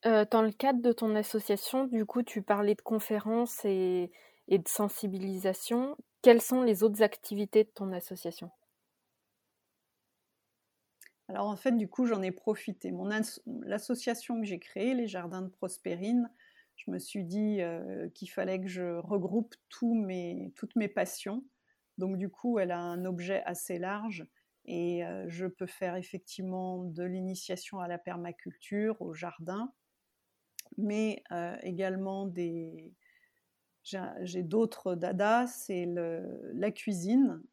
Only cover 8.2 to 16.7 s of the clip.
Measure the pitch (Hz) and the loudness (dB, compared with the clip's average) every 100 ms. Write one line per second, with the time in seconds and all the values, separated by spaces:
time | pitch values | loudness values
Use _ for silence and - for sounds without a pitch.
8.2 | 170 170 175 _ _ _ _ _ _ _ | -8 -8 -14 _ _ _ _ _ _ _
9.2 | _ _ _ _ _ _ _ _ _ _ | _ _ _ _ _ _ _ _ _ _
10.2 | _ _ _ _ _ _ _ _ - _ | _ _ _ _ _ _ _ _ -20 _
11.2 | _ 196 202 202 269 233 202 - 247 214 | _ -4 -4 0 2 2 2 0 2 2
12.2 | 190 185 - 214 - 185 185 175 190 214 | 0 -2 -2 -2 -2 -8 -6 -4 -2 0
13.2 | 214 - - - - 208 - 247 - 233 | -2 -6 -10 -10 -4 -6 -2 -4 -2 -4
14.2 | - 233 208 175 - - 220 262 233 190 | -4 -4 -4 -6 -8 -2 0 0 -2 -4
15.2 | 175 185 185 - 190 - - 175 196 247 | -8 -8 -8 -6 -8 -6 -6 -4 2 2
16.2 | 240 _ - _ _ | 2 _ -20 _ _